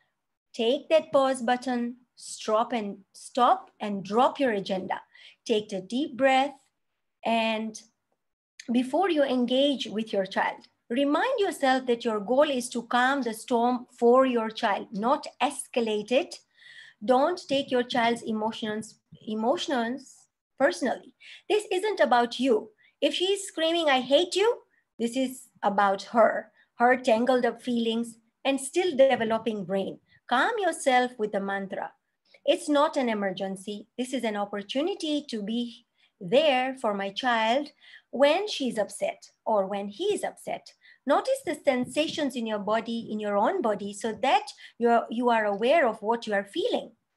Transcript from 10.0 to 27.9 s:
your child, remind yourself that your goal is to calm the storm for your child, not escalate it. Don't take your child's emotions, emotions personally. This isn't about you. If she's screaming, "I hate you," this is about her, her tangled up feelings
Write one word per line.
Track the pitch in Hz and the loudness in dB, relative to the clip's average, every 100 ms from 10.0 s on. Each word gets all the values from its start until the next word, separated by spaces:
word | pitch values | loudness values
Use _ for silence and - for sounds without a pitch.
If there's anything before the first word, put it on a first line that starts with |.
| 220 | -4
your | 202 190 | -2 -2
child, | 214 190 - - _ - | -2 -2 -4 -14 _ -6
remind | 240 285 311 466 523 | 0 2 2 0 0
yourself | 392 - 269 262 262 | 0 0 2 2 0
that | 233 | -2
your | 233 214 | -2 -4
goal | 202 254 302 | 0 2 2
is | 262 240 | 0 -4
to | 240 | -6
calm | 233 247 254 285 | -2 0 2 0
the | 240 | -2
storm | 220 - 240 240 247 247 | -6 -2 0 2 0 -6
for | - 240 247 262 | 2 6 6 6
your | 240 220 | 2 -2
child, | 214 226 202 214 | -2 -2 -2 -4
not | 196 226 294 - - | -4 0 0 -2 -4
escalate | 262 277 - - 226 214 208 | -2 -4 -6 -2 -2 -2 0
it. | 254 349 - _ _ - - - - | 0 0 -6 _ _ -20 -20 -20 -6
Don't | 208 254 294 359 - | 2 4 4 0 -2
take | 269 277 | -2 0
your | 254 | -2
child's | 240 254 233 233 | 0 0 0 0
emotions, | - 220 220 220 220 214 214 - _ - - | -4 -4 -4 -4 -6 -6 -8 -16 _ -18 -8
emotions | 214 226 349 - 254 233 269 - - _ _ _ - | -4 0 0 -2 -2 -2 -6 -12 -20 _ _ _ -2
personally. | 277 359 254 - - _ - - - | 0 0 -4 -4 -10 _ -20 -12 -2
This | 415 415 | -2 0
isn't | 359 415 370 | -2 -2 2
about | 285 240 240 240 | 4 4 2 0
you. | 262 214 - _ _ _ | 2 2 -2 _ _ _
If | 330 | -2
she's | 294 359 392 | 0 -2 -2
screaming, | - - 320 339 311 | -4 -2 0 0 2
"I | 262 | 2
hate | 247 277 349 349 | 4 2 4 2
you," | 427 494 - _ _ - | 2 0 -4 _ _ -6
this | 233 240 | -4 -2
is | 254 262 - _ | -4 -6 -18 _
about | 208 196 202 196 - | -2 2 2 2 0
her, | 240 214 - - _ _ - | 4 4 4 -8 _ _ 2
her | 240 254 | 4 4
tangled | 254 220 247 254 240 | 2 2 4 2 2
up | 233 | -2
feelings | - 240 226 | -4 -2 0